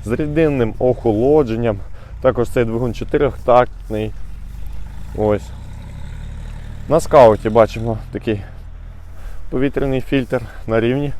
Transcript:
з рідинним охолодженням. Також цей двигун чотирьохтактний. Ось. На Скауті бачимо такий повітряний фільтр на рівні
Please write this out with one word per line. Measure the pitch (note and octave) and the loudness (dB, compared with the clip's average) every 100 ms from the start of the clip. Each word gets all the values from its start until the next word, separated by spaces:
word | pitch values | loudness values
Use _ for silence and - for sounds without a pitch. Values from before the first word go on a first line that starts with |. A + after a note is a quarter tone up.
з | G2+ | -4
рідинним | B2+ D3+ D3+ D#3+ C#3 A2+ - | -2 0 2 2 2 0 2
охолодженням. | B2+ A#2+ A#2 G#2 B2+ D3+ B2+ A2+ A#2 G#2 - - - - | 0 2 2 2 4 4 4 0 0 -2 -6 -12 -12 0
Також | C3 B2 A2+ | 0 2 0
цей | C3 | 2
двигун | A#2 A#2 B2 | 2 0 -2
чотирьохтактний. | G#2 A2+ D3 C#3+ - - A#2+ B2 - - G#2+ G#2+ - - - - - - - - - - - | -4 -2 0 0 0 4 6 6 -4 -6 -4 -4 -6 -8 -8 -12 -10 -8 -8 -8 -10 -10 0
Ось. | G#2+ G#2 - - - - - - - - - - - - - - - | 2 2 -2 -12 -12 -12 -12 -10 -10 -10 -10 -10 -10 -12 -12 -12 0
На | D#3 | 0
Скауті | - D3+ A#2 G2+ A2 | 6 10 10 8 4
бачимо | A2+ G#2+ A2+ A#2 A2 - | 4 4 2 -4 -4 -6
такий | G#2 - G#2 - - - - - - - - - - - | -6 -2 -4 -6 -14 -14 -14 -14 -16 -14 -12 -10 -8 -4
повітряний | C3 C#3 C#3 C#3 C3 | 0 0 0 0 -2
фільтр | - C#3 B2 B2+ A2+ - - | 0 -2 0 -4 -4 -10 -2
на | A2 | 0
рівні | A2+ C3+ C#3+ | 2 0 -2